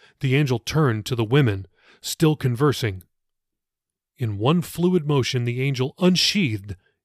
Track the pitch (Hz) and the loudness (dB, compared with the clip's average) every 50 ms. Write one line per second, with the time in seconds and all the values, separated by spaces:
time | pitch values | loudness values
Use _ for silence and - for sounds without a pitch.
0 | _ _ _ - 139 131 127 147 151 127 123 110 - - 127 156 156 127 110 110 | _ _ _ -6 -2 0 2 2 2 2 0 -2 -4 -2 0 2 2 2 0 -2
1 | 101 - 127 113 113 104 127 151 139 110 98 95 95 - _ _ _ - - _ | -4 -6 -4 -2 -2 2 4 4 4 4 0 -2 -6 -12 _ _ _ -20 -20 _
2 | - - - - 165 156 151 - - 127 120 113 147 147 - - 127 104 95 92 | -10 -8 -2 0 2 2 2 2 -2 -2 0 2 2 0 0 0 -2 -4 -4 -6
3 | - _ _ _ _ _ _ _ _ _ _ _ _ _ _ _ _ _ _ _ | -14 _ _ _ _ _ _ _ _ _ _ _ _ _ _ _ _ _ _ _
4 | _ _ _ - 123 110 101 101 107 139 170 175 - - - 165 175 180 185 175 | _ _ _ -6 -6 -6 -4 -2 0 2 2 0 0 -4 -4 -2 0 2 2 2
5 | 147 147 147 135 117 - - 123 120 120 120 127 135 139 135 120 127 147 - - | 0 0 0 0 0 0 -2 -2 -2 -2 -4 -2 -2 -2 -2 -2 -4 -4 -2 2
6 | 180 180 185 151 - - - 208 180 117 107 101 95 104 95 - _ _ _ _ | 2 2 4 4 2 2 2 2 0 0 -2 -4 -8 -10 -14 -14 _ _ _ _